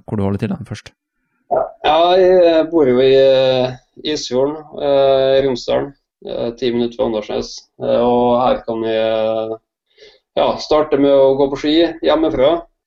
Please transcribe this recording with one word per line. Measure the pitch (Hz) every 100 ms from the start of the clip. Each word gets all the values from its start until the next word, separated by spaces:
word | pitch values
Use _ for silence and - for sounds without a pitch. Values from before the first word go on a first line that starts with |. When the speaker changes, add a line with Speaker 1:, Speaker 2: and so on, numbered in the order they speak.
| -
Speaker 1:
hvor | 107
du |
holder | 98 101
til | 107
den | 95 104
først. | 101 - _ _ _ _ _ _ - - -
Speaker 2:
Ja, | 143 160 175 185
jeg | 185 185 170 160 160
bor | 165
jo | 135 123
i, | 135
eh, | 135 135 131 131 131 127 127 _ -
Isfjorden, | - 151 - 123 139 156 151 -
eh, | 143 139 139 135 135 135
i | 135
Romsdalen, | 123 - 123 139 139 _ _ -
eh, | - 120 120
ti | 123
minutter | 120 120 117
fra | 117
Åndalsnes. | 107 104 117 120 - - -
Eh, | 123 120
og | 120 120 123 120
her | 127 131 -
kan | 113
jeg, | 113 110 110 110 110 110 110
eh, | 110 _ _ _ _ - _ _ -
ja, | 135 113
starte | - 151 147 139
med | 143
å | 139 135 135
gå | 143
på | 139
ski | 151 160 165 165
hjemmefra, | 156 151 160 127 135 170 - _